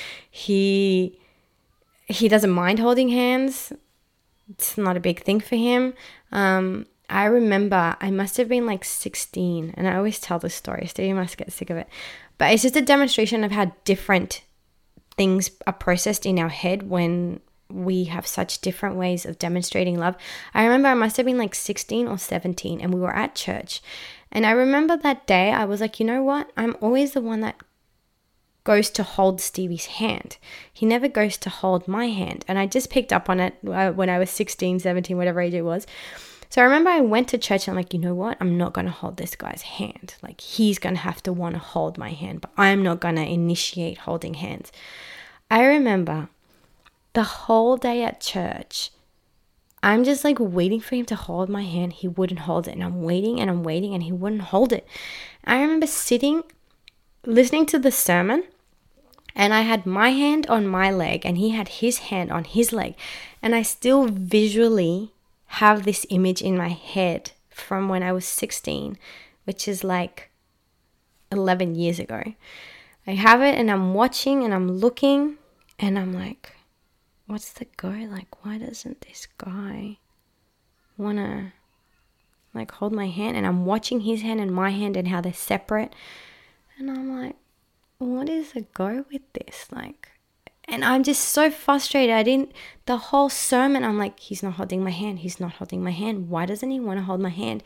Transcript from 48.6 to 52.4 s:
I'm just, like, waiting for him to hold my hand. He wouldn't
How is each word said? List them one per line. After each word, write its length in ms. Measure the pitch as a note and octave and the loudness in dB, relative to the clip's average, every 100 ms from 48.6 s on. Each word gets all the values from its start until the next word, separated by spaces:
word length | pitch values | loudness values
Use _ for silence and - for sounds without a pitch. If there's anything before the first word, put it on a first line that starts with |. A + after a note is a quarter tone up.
| - - - _ _ _ _ _ _ _ _ - | -10 -10 -10 _ _ _ _ _ _ _ _ 0
I'm 220 | G3+ A3 | 4 6
just, 200 | B3+ C#4 | 4 4
like, 140 | D4 B3+ | 2 2
waiting 400 | G#3 F3 F3+ A3+ | 2 2 2 0
for 140 | - | -2
him 100 | B3+ A#3 | -4 -4
to 100 | G#3 | -6
hold 320 | - E3+ F#3 | -6 -4 -4
my 160 | G3+ | -4
hand. 300 | G3 E3+ F3 | -4 -4 -4
He 140 | - F#3 | -4 -6
wouldn't 320 | F3 F#3 F3 | -2 -2 -2